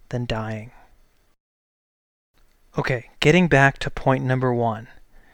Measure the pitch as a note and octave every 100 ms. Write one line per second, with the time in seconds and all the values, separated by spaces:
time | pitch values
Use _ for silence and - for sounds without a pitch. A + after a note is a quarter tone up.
0 | - B2 A#2+ A2+ A2 A2 A#2 - - _
1 | _ _ _ _ _ _ _ _ _ _
2 | _ _ _ _ _ _ _ - C#3+ B2
3 | - - D3 E3+ F3 C#3 C#3 - - -
4 | C#3 C3 C3 B2+ B2+ A#2+ A#2 A2 A#2+ -
5 | _ - _